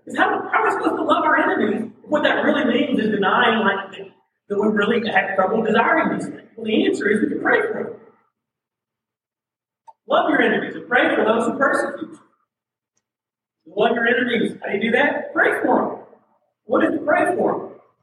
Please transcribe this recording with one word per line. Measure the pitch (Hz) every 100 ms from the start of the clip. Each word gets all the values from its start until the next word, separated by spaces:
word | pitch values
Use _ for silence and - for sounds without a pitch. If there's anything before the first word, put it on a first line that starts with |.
'Cause | - -
how, | 381 - -
how | -
are | 427
we |
supposed | - 311 -
to |
love | 302 330
our | 311 311
enemies? | 311 392 208 - - -
What | - 302
that | - -
really | - -
means | 226 254 285 220
is | 214
denying, | 196 - - 233 220
like, | 196 196 -
that, | - - _ _ _ -
that | 202
we | 220
really | 214 202 220 214
have | 180 196
trouble | - 185 226
desiring | 214 214 - - - -
these | -
things. | - -
Well, | - 220
the | 214 -
answer | - -
is | -
we | -
can | -
pray | - 453
for | - -
them. | - - - _ _ _ _ _ _ _ _ _ _ _ _ _ _ _ _ _ _ - -
Love | 587 -
your | -
enemies | 220 - - -
and | -
pray | 247 - -
for |
those | 214 226 -
who | 269
persecute | 269 - - - -
you. | - _ _ _ _ _ _ _ _ _ _ _ _ _ _ 160
Love | 185 226 240
your | 240
enemies. | 247 247 - - -
How | -
do | 202
you |
do | 226
that? | 254 285 - -
Pray | 320 - -
for | -
them. | - - - - - _ _ _ _ -
What | 453
is | -
to | -
pray | - - - -
for | -
them? | - - - _ _